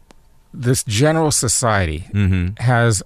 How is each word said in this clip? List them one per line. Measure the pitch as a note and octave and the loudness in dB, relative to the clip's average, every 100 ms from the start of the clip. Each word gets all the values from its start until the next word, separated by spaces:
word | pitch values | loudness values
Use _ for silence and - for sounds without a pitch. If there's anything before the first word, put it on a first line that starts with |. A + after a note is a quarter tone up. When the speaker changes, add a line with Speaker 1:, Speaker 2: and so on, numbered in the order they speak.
| _ - _ - _ | _ -20 _ -20 _
Speaker 1:
this | - B2 C3 | -6 -2 -2
general | - G#2 D3+ D#3+ D#3 | -2 0 2 2 0
society | - A#2+ - A#2+ G2+ E2+ D2+ - | 0 -2 0 0 0 0 -4 -4
Speaker 2:
Mm-hmm. | G2+ F#2+ F#2+ F2+ G#2 | 0 2 0 -2 -2
Speaker 1:
has | A#2+ A#2+ A#2 G2+ | 0 2 2 0